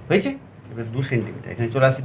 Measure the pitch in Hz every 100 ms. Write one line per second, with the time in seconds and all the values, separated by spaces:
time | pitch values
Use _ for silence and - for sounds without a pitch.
0 | - 190 277 277 - - - 117 113 123
1 | 135 120 101 - - - 117 135 131 131